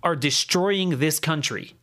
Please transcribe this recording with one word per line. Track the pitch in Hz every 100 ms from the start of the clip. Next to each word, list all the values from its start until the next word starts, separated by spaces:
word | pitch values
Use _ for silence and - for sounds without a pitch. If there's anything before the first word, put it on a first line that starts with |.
are | 170 160
destroying | 143 135 - 180 190 196 185 139
this | 151 151
country. | - 156 - 110 - -